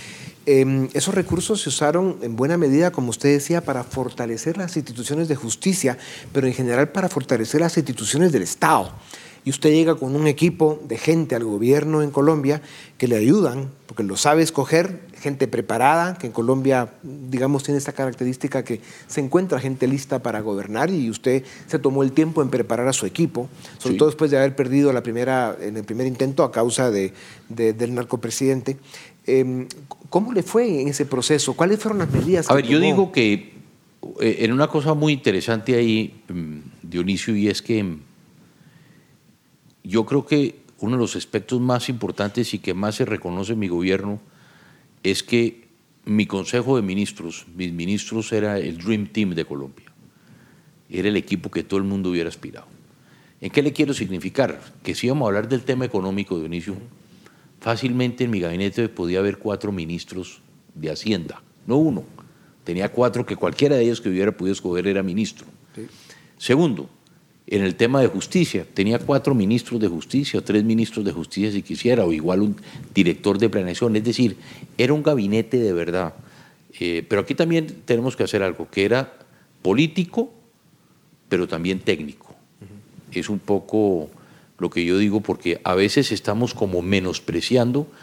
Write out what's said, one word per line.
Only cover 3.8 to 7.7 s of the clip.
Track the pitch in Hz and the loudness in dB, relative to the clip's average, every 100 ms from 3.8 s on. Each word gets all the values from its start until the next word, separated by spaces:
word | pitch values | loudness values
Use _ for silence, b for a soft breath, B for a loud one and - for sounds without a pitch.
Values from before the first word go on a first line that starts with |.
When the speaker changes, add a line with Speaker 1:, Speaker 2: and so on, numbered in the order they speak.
Speaker 1:
fortalecer | 123 135 120 - 117 113 160 165 | -4 -6 -6 -4 -6 -4 -4 -4
las | 180 156 | -4 -6
instituciones | 131 120 117 147 165 | -6 -8 -4 -2 -2
de | 139 | -2
justicia, | 113 - 190 180 131 123 B B B | -4 -2 0 2 0 -2 B B B
pero | - 131 | 0 0
en | |
general | 123 123 120 151 | 0 0 2 2
para | 190 180 | 0 -2
fortalecer | - 131 120 110 151 | -2 0 0 2 2
las | 170 | 2